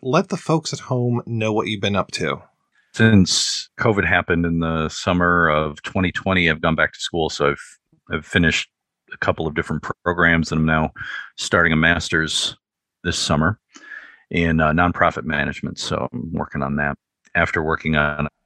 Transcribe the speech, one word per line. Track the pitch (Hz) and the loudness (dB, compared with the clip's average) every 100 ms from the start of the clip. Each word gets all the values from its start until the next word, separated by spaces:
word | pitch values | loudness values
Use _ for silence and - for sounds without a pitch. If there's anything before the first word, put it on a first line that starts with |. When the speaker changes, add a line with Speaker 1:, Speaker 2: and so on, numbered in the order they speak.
Speaker 1:
let | 131 151 196 | 0 -2 -2
the | 185 | -8
folks | - 165 156 | -2 -2 -2
at | 135 | -10
home | - 127 123 120 | -4 -2 0 -2
know | 120 117 110 | -4 -2 0
what | 107 - | 0 -2
you've | 104 | -2
been | 101 98 | 0 0
up | - | -2
to. | - 80 71 - _ _ _ _ | -4 -4 -4 -8 _ _ _ _
Speaker 2:
Since | - 113 107 90 - - - - - | 4 6 8 6 2 -2 -6 -10 -2
covid | 117 101 95 | 0 2 2
happened | 90 87 85 | 0 2 0
in | 85 82 | 2 0
the | 82 80 78 | 0 -2 -4
summer | - - 90 87 87 82 | -4 0 2 4 4 4
of | 76 78 73 | 2 0 -6
twenty | - 98 92 | -6 -2 -2
twenty, | - - 92 85 | -2 0 2 2
I've | 80 | 2
gone | 82 80 | 0 2
back | 78 | 0
to | - | -2
school, | - 85 80 | -6 -4 -4
so | - 73 | 0 0
I've, | 73 - - _ _ _ | 0 -8 -20 _ _ _
I've | 85 - | -8 -2
finished | 98 82 - - _ _ _ _ | 2 2 0 -6 _ _ _ _
a | - | -4
couple | - 90 80 | -2 -2 -4
of | |
different | 76 - 78 | -4 -4 -6
pro-, | - - | -6 -6
programs, | - 87 85 82 78 | -2 2 4 4 2
and | 80 | 0
I'm | 78 | 2
now | 78 78 - - - - - | 2 0 -4 -12 -12 -14 -12
starting | - 92 85 | 0 2 4
a | 78 | 4
master's | 82 85 - 85 78 - - - _ _ _ _ | 2 2 0 -2 -2 -2 -4 -6 _ _ _ _
this | 87 - | -6 -4
summer | - 76 80 110 _ - - - - - _ | 0 2 2 -2 _ -20 -20 -20 -20 -20 _
in, | - 82 80 | -2 2 2
uh, | 78 | 2
nonprofit | 80 87 - 87 78 | 2 0 2 0 0
management. | 71 73 71 - - - | -6 -4 -4 -6 -10 -8
So | - - - | -6 -4 -4
I'm | 123 82 | -6 -6
working | 85 78 73 | -6 -6 -4
on | 69 71 | -4 -2
that | 73 71 _ _ _ | -2 -4 _ _ _
after | 87 85 87 | -2 0 0
working | 78 80 80 78 | -2 -2 0 0
on | 73 73 73 | 0 -2 -6
a | - | -6